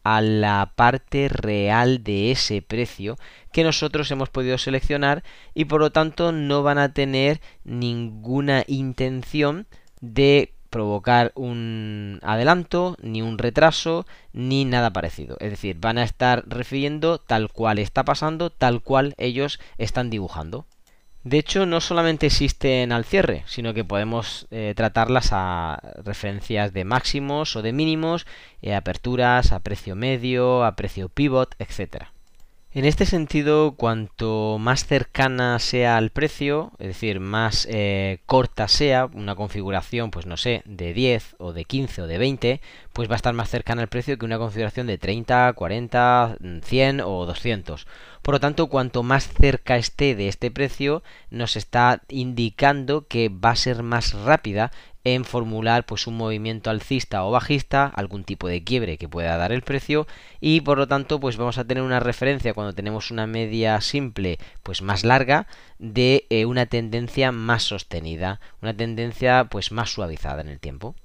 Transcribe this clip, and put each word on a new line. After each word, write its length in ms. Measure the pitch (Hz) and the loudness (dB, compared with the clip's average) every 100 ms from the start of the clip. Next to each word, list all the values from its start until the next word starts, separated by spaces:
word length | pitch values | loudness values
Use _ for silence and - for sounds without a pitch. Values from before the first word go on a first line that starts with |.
a 180 | 110 110 | 0 2
la 520 | 110 107 104 101 98 | 4 4 4 2 0
parte 540 | - 120 123 - 143 139 | 4 4 4 -2 -2 0
real 760 | - 107 104 101 113 123 127 | -2 -2 0 4 4 4 2
de 300 | 107 101 110 | 0 0 2
ese 280 | 131 - 104 | 0 0 -4
precio 540 | - 110 117 - 101 123 - - - | -4 -4 -4 -6 -10 -10 -14 -20 -4
que 100 | - | 2
nosotros 480 | 160 151 151 151 143 | 2 2 -2 -2 -2
hemos 180 | 135 131 | -2 -4
podido 300 | 135 127 127 | -2 -2 -2
seleccionar 640 | 135 135 - 143 143 147 - - - | -2 0 0 2 2 0 -4 -18 -10
y 120 | - 151 | -4 2
por 140 | 151 | 4
lo 120 | 151 | 4
tanto 400 | 156 156 156 170 | 4 2 2 0
no 320 | 160 143 143 | 0 2 2
van 140 | 143 143 | 4 4
a 140 | 139 | 2
tener 480 | 143 135 131 139 156 - - | 2 0 2 2 2 -4 -18
ninguna 1000 | - 120 120 117 117 107 113 135 143 135 - | -8 -4 -2 -4 -6 -8 -2 0 2 2 2
intención 1000 | 135 135 127 131 131 - 151 147 165 220 - - - | -2 -2 -2 -4 -4 -4 0 2 0 -8 -20 -20 -18
de 520 | 120 110 139 143 - - - | -6 4 6 6 4 -6 -8
provocar 640 | 113 104 104 127 120 117 - | -4 -2 -2 4 4 4 -2
un 800 | 123 120 113 110 107 104 104 101 | -6 -6 -6 -6 -8 -8 -10 -8
adelanto, 720 | 92 110 135 180 170 175 180 - | -4 2 4 4 2 -2 -2 -4
ni 220 | 110 110 | -6 -4
un 160 | 113 220 | -4 -2
retraso, 640 | 120 131 160 - 165 170 - - - | 0 6 6 6 -2 -4 -6 -16 -14
ni 320 | 117 127 135 131 | -6 0 0 2
nada 260 | 123 117 | 2 2
parecido. 440 | 92 82 - 64 67 | 0 -4 -6 -12 -8
Es 100 | 107 | -8
decir, 260 | 101 101 82 | -6 -8 -4
van 180 | 113 117 | -2 0
a 80 | |
estar 400 | 117 - 123 120 - | -2 2 2 2 0
refiriendo 720 | 117 123 139 143 151 160 165 | -8 -6 -4 -2 0 0 -2
tal 320 | - 113 107 | 0 0 0
cual 280 | - 113 104 | 0 0 0
está 260 | 101 131 | 0 0
pasando, 460 | 135 143 156 160 170 | 0 0 0 -2 -4
tal 320 | - 127 120 | 0 2 2
cual 320 | - 135 143 - | 2 2 2 -2
ellos 420 | 123 123 143 - - - | -4 -2 -4 -4 -12 -6
están 320 | 113 131 123 | -2 -2 -2
dibujando. 560 | 110 90 82 80 120 - _ - _ - - | -4 -6 -8 -8 -10 -12 _ -20 _ -20 -14
De 140 | 123 147 | 0 0
hecho, 260 | - 196 | 2 2
no 160 | 185 165 | 2 2
solamente 460 | - 170 165 156 147 | 2 2 2 4 4
existen 640 | - 139 - 139 127 123 | 4 4 2 2 2 2
al 140 | 120 113 | 0 2
cierre, 360 | - - 80 - | 2 2 0 -6
sino 260 | - 117 | -6 -4
que 120 | 110 | -4
podemos, 640 | 92 101 110 117 110 - - | -2 -2 -2 -2 -4 -10 -12
eh, 240 | 113 107 104 | -6 -6 0
tratarlas 540 | 110 117 113 127 - | 0 2 4 4 4
a 480 | 98 92 87 82 73 - - | 2 0 -2 -4 -6 -10 -14
referencias 720 | 104 101 101 101 - 107 104 | -10 -6 -6 -6 -4 -2 0
de 100 | 95 | -2
máximos 720 | 92 127 - 143 139 147 156 113 | 0 0 0 -2 -2 -4 -4 -4
o 60 | |
de 100 | 110 | -4
mínimos, 540 | 135 160 156 160 170 - - - - | 0 0 0 0 -2 -6 -18 -20 -12
eh, 140 | - | -4
aperturas, 800 | 101 - 90 123 123 123 123 120 | -2 -2 -6 -2 2 4 6 6
a 80 | 95 | 4
precio 360 | 101 101 - 95 | 0 -6 -6 -4
medio, 680 | 127 131 127 127 127 127 | -2 -2 0 2 2 4
a 120 | 117 - | 2 0
precio 320 | 98 98 92 | -8 -6 -6
pivot, 460 | - 143 127 127 - | 0 2 2 0 -4
etcétera. 540 | 113 - 92 - - - - - - - - 139 | -8 -8 -8 -10 -14 -20 -20 -20 -20 -20 -10 0
En 80 | |
este 220 | 143 - 190 | 2 4 4
sentido, 680 | 180 151 151 147 151 156 | 2 2 0 4 4 4
cuanto 840 | 131 117 110 107 - 110 110 107 107 | 2 0 0 -4 -6 -2 0 0 0
más 240 | 113 131 | 2 0
cercana 760 | - 139 117 - 131 127 123 120 | 2 0 0 0 0 2 0 0
sea 360 | - 123 120 113 | 0 2 4 4
al 140 | 110 | 2
precio, 640 | - 147 - 143 147 - - | 0 -4 -2 -2 -2 -4 -10
es 100 | 98 | -10
decir, 320 | 95 113 95 | -6 -4 -4
más, 460 | 95 107 113 - - | -2 0 0 0 0
eh, 480 | 110 101 98 98 95 - | 0 0 0 -2 -4 2
corta 420 | 131 123 - 104 | 2 2 -2 0
sea 380 | - 147 127 131 | 2 4 2 0
una 280 | 101 101 | -4 -8
configuración, 760 | 95 104 104 95 95 - 120 113 | -6 -6 -6 -4 -4 -4 -4 -4
pues 160 | - 90 | -8 -8
no 100 | 82 | -4
sé, 240 | 123 113 - | -2 -2 -6
de 260 | 92 85 | -8 -6
diez 440 | 92 127 113 - - | 0 2 2 -2 -12
o 160 | 87 | -10
de 100 | 82 | -10
quince 380 | - 135 131 - | -6 -4 -4 -6
o 40 | 82 | -6
de 120 | 85 | 0
veinte, 420 | 131 131 120 135 - - - | 0 0 -2 -2 -6 -20 -14
pues 160 | - 113 | -6 -4
va 60 | |
a 20 | 113 | -2
estar 160 | 123 | -2
más 160 | 117 110 | -2 -2
cercana 320 | 120 - 117 | -4 -4 -4
al 80 | 117 | -2
precio 300 | 127 143 123 | -4 -4 -4
que 80 | 113 | -4
una 100 | 113 | -4
configuración 500 | 113 104 107 - 123 | -4 -4 -4 -4 -4
de 100 | 92 | -4
treinta, 520 | - 110 117 123 123 | -4 -4 2 4 4
cuarenta, 800 | 117 85 110 120 123 123 123 117 - | 2 -4 -4 -2 2 4 4 2 -2
mm, 200 | 90 85 | -10 -8
cien 360 | - 131 135 139 | 0 2 4 2
o 240 | 95 92 | -2 -4
doscientos. 640 | 87 87 120 104 80 73 - - - - | -4 -4 -4 -4 -6 -12 -12 -18 -20 -8
Por 140 | - | 0
lo 60 | 139 | 2
tanto, 260 | 143 147 156 | 2 2 0
cuanto 360 | 135 127 123 | 2 0 0
más 240 | 123 135 - | 2 2 2
cerca 500 | - 139 127 - 123 | 8 8 8 2 2
esté 360 | - - 143 | 2 0 0
de 140 | 104 98 | 2 -2
este 220 | - 123 | -2 -4
precio, 520 | 135 139 - 139 160 - - - | -2 -4 -2 -2 -2 -6 -20 -12
nos 260 | 113 117 110 | -6 -4 -4
está 460 | - 123 123 120 - | 0 4 6 4 -2
indicando 960 | 135 127 120 113 - 139 143 131 147 - | -4 -4 0 -2 2 2 2 0 -4 -2
que 220 | 117 113 | 0 0
va 220 | 92 117 | 2 2
a 40 | 120 | 2
ser 280 | 127 120 | 0 -2
más 280 | 117 117 - | 0 0 0
rápida 580 | 104 113 160 110 98 117 - - - | 0 2 2 2 -2 -2 -6 -18 -4
en 200 | 127 127 | 0 0
formular, 640 | 123 123 113 110 113 120 - | -2 -4 -4 -2 2 2 0
pues, 220 | 110 117 | -6 -6
un 80 | 113 | -4
movimiento 520 | 110 110 110 113 113 | -4 -4 -4 -6 -4
alcista 540 | 107 - 131 - 101 | -4 -2 -2 -2 -2
o 80 | 95 | 0
bajista, 560 | 120 - 143 - 139 139 | 0 2 -2 0 0 0
algún 380 | - 98 101 | -2 -6 -8
tipo 240 | 95 98 90 | -8 -8 -4
de 160 | 87 | -4
quiebre 340 | 82 123 101 78 | -2 -2 -2 -6
que 100 | 80 | -8
pueda 280 | 85 82 85 | -4 -2 0
dar 160 | 90 | 0
el 100 | 127 | -2
precio, 460 | - 139 - 147 151 - - - | -4 -6 0 -2 -2 -10 -20 -4
y 220 | 151 160 | 2 2
por 160 | 143 139 | 4 2
lo 100 | 131 | 2
tanto, 320 | 139 131 151 | 0 0 -2
pues, 160 | 131 110 | -2 -2
vamos 220 | 120 123 | -4 -4
a 60 | |
tener 200 | 117 127 | -4 -2
una 160 | 131 127 | 0 0
referencia 540 | 120 - 131 135 120 | 0 0 0 0 -2
cuando 180 | 107 104 | -2 -6
tenemos 400 | 98 101 107 - | -6 -6 -6 -6
una 160 | 113 110 | -6 -4
media 520 | 113 113 113 110 107 | -4 -2 0 2 2
simple, 600 | - 143 131 101 92 87 - - | 0 -2 -4 -4 -4 -4 -10 -14
pues, 180 | - 90 | -10 -8
más 220 | 95 95 | -2 0
larga, 420 | 113 135 127 151 - - - - | 4 4 4 2 0 -14 -20 -14
de, 480 | 113 107 127 135 - | -6 2 4 4 2
eh, 160 | 113 | 0
una 220 | 113 127 120 | 2 0 0
tendencia 640 | 117 113 117 120 139 131 | 0 -2 -4 -4 0 0
más 320 | 120 113 117 | 0 0 0
sostenida, 800 | - 98 - 85 80 82 92 101 - - | 0 -6 -8 -8 -8 -6 -6 -6 -12 -10
una 160 | 110 104 | -8 -4
tendencia, 680 | 117 113 117 - 127 127 120 | -4 -4 -6 0 4 4 4
pues, 220 | 101 - | -2 -6
más 200 | 107 110 | -4 -4
suavizada 500 | - 87 78 71 71 | -4 -6 -4 -6 -6
en 80 | 76 | -8
el 100 | 69 | -10
tiempo. 380 | 71 67 117 - | -12 -10 -12 -14